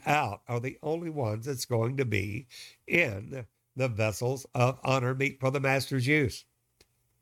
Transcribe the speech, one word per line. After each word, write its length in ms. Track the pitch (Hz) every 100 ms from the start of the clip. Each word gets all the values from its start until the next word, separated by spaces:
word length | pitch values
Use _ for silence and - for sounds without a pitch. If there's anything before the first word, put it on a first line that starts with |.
out 380 | 160 151 120 101 -
are 120 | 120
the 180 | 131 -
only 280 | 151 165 170
ones 360 | 151 110 110 123
that's 180 | 127
going 320 | - 117 117 135
to 60 |
be 440 | 120 107 101 113 - - - - -
in 600 | 175 151 98 127 131 113 _ _ 123
the 120 | 127
vessels 580 | 107 110 - 123 135 -
of 280 | 127 123 131
honor 320 | 131 135 123
meet 240 | 131 139 135
for 140 | 131
the 80 | 139
master's 480 | 135 135 131 135 123
use." 360 | 151 127 - - _ _ _ _ _ _ _